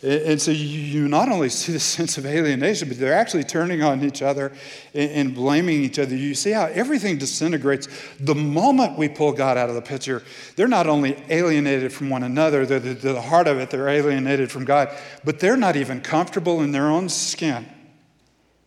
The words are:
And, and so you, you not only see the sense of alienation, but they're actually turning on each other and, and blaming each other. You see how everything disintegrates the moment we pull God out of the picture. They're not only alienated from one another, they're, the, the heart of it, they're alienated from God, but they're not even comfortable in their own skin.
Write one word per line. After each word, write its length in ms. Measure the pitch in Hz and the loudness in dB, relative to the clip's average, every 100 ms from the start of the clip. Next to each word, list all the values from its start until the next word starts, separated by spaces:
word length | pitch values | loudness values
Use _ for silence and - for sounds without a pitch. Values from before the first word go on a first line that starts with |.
And, 180 | 135 147 | 0 0
and 200 | 156 151 | 2 0
so 100 | 160 | 2
you, 160 | 156 147 | 0 -2
you 400 | 151 147 147 143 | -6 -4 -2 2
not 200 | 151 254 | 2 2
only 200 | 202 135 | 2 0
see 220 | - - | -2 -4
the 80 | 160 | -2
sense 400 | - - 165 - | -2 -2 -4 -4
of 60 | 135 | -2
alienation, 600 | 156 156 131 151 208 147 | 0 0 0 0 -2 -4
but 120 | 123 | -4
they're 140 | 131 | 2
actually 320 | 165 233 175 139 | 2 2 0 -2
turning 360 | 170 175 175 | -2 -2 0
on 220 | 151 131 | 2 2
each 180 | 143 139 | -2 -2
other 300 | 139 139 139 139 - - - | -2 -2 -4 -8 -18 -20 -10
and, 180 | 147 147 | -4 -2
and 240 | 147 139 123 | 0 -2 0
blaming 460 | 131 147 180 156 | 2 2 2 2
each 160 | 135 - | 0 0
other. 180 | 139 131 | -2 -2
You 200 | 143 135 | -2 -2
see 160 | 202 | 0
how 140 | 220 165 | 0 0
everything 520 | 160 247 294 196 156 | 0 0 0 0 -2
disintegrates 720 | 131 - 160 160 135 139 139 - - - | -4 -2 -2 0 0 -2 -4 -16 -18 -6
the 160 | 139 147 | -2 0
moment 600 | 151 151 240 269 151 147 | 0 2 4 4 2 0
we 140 | 151 | -4
pull 220 | 147 151 | 0 0
God 260 | 131 135 123 | 2 0 2
out 120 | 120 | 0
of 60 | 120 | -4
the 60 | |
picture. 400 | 117 135 135 123 - - - - | -6 -8 -4 -6 -8 -20 -14 0
They're 120 | 226 | 2
not 180 | 226 160 | 4 4
only 320 | 147 139 139 - | 4 2 -2 -2
alienated 640 | 165 175 151 143 135 131 | 0 2 2 2 0 0
from 200 | 131 139 | -4 -4
one 100 | 131 | -2
another, 420 | 123 131 160 147 131 | -2 2 2 2 2
they're, 120 | 135 | 0
the, 140 | 123 | -2
the 260 | 123 131 131 | -4 -2 -2
heart 280 | 120 170 170 | 2 4 4
of 100 | 135 | 2
it, 140 | 131 | -2
they're 180 | 131 139 | -2 0
alienated 600 | 143 147 139 131 139 127 | 2 2 0 0 0 0
from 140 | 135 127 | -4 2
God, 300 | 143 135 - - - | 2 2 -4 -16 -8
but 160 | 147 156 | -6 0
they're 180 | 185 262 | 2 4
not 180 | 202 151 | 2 2
even 260 | 127 127 | -2 -6
comfortable 600 | - 156 180 - 175 170 | -2 0 0 -2 0 0
in 120 | 143 | 0
their 140 | 143 147 | 2 2
own 220 | 160 185 | 2 0
skin. 560 | - - - 160 120 117 - - _ _ _ _ _ _ _ | -4 -4 -2 -2 -4 -8 -20 -20 _ _ _ _ _ _ _